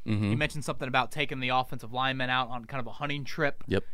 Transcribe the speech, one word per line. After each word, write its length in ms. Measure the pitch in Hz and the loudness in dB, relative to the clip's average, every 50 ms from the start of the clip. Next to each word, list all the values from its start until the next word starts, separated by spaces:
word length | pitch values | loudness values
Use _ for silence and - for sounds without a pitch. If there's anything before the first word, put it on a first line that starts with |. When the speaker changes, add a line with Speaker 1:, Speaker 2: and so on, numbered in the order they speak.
| - | -2
Speaker 1:
Mm-hmm. 240 | 113 110 101 107 101 | 0 0 2 2 2
Speaker 2:
He 60 | 107 | 2
mentioned 280 | 127 151 147 - 151 - | 2 2 0 -2 -2 -4
something 240 | - 151 - 143 131 | -2 -2 -2 -2 0
about 220 | 127 131 123 117 - | 2 2 2 2 0
taking 280 | 156 147 135 143 131 | -2 0 0 0 -2
the 100 | 127 127 | 0 2
offensive 420 | 127 131 127 - - 123 - 110 120 | 2 2 2 2 -2 -6 -4 -4 -2
linemen 380 | 123 131 131 131 131 127 127 | 0 0 0 0 0 0 0
out 180 | 127 127 127 120 | 2 0 0 0
on 160 | 127 123 113 | -2 -6 -6
kind 160 | - 139 135 | -4 -4 -4
of 60 | 110 | -2
a 60 | 113 107 | -2 -4
hunting 320 | - 143 143 143 143 131 | -4 -2 -2 -2 -2 -2
trip. 380 | - - - 156 143 143 - - | -2 0 2 2 2 2 0 0
Speaker 1:
Yep. 180 | - - 98 - - | 2 2 2 2 0